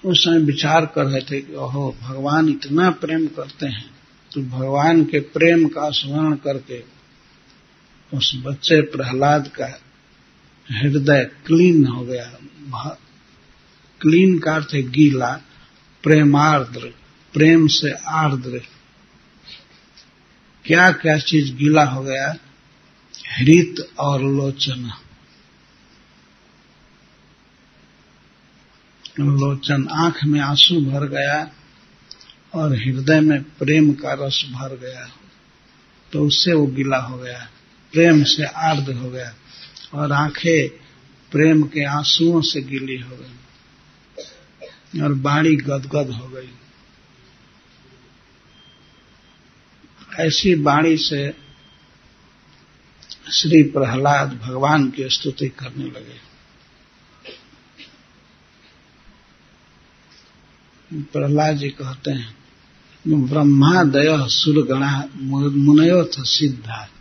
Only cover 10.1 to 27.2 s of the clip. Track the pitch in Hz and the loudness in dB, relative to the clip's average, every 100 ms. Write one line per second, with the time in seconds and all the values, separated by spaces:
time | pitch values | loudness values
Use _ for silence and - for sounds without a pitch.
10.1 | _ _ _ _ _ - 110 143 143 139 | _ _ _ _ _ -12 -4 -2 0 2
11.1 | 143 127 - - 160 180 165 135 120 123 | 2 0 -8 0 4 6 4 2 -2 -10
12.1 | 127 120 - - - 143 123 151 - _ | -12 -12 -20 -20 -20 -14 -12 -12 -14 _
13.1 | _ _ _ _ _ _ _ _ _ 156 | _ _ _ _ _ _ _ _ _ 2
14.1 | 165 190 175 156 156 147 147 127 127 151 | 6 6 4 0 -4 -4 -6 -4 4 4
15.1 | 131 123 143 - - _ _ _ _ 151 | 4 -4 -6 -14 -20 _ _ _ _ 2
16.1 | 151 147 143 151 151 120 123 120 - _ | 4 6 4 4 2 -2 -12 -16 -20 _
17.1 | _ _ 147 160 165 156 - 147 131 - | _ _ 2 6 6 4 2 -4 -8 -6
18.1 | 160 156 135 127 123 - _ _ _ _ | -2 -2 -2 -8 -12 -14 _ _ _ _
19.1 | _ _ _ - - _ _ _ _ _ | _ _ _ -20 -20 _ _ _ _ _
20.1 | _ _ _ _ _ - 165 180 - 165 | _ _ _ _ _ 0 4 4 4 0
21.1 | 151 - 156 139 127 147 151 143 131 135 | 0 2 0 0 -2 2 4 2 0 -6
22.1 | 135 143 160 _ _ _ _ _ _ _ | -6 -6 -8 _ _ _ _ _ _ _
23.1 | - - - 131 170 160 - - - 143 | -20 -14 0 6 6 4 -6 -14 -6 -2
24.1 | 139 139 139 139 139 139 127 120 104 - | -2 -2 -2 -4 -6 -8 -8 -12 -16 -20
25.1 | _ _ _ _ _ _ _ _ _ _ | _ _ _ _ _ _ _ _ _ _
26.1 | _ _ _ _ _ _ _ _ _ _ | _ _ _ _ _ _ _ _ _ _
27.1 | _ | _